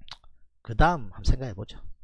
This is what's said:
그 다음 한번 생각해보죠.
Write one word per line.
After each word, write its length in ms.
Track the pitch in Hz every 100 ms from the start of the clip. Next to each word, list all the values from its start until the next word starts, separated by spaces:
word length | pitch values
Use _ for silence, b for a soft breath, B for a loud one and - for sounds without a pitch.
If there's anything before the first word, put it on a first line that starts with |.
| - - - - - _
그 120 | - 113
다음 260 | 160 175
한번 200 | 107 98
생각해보죠. 560 | 104 131 131 95 107 - - -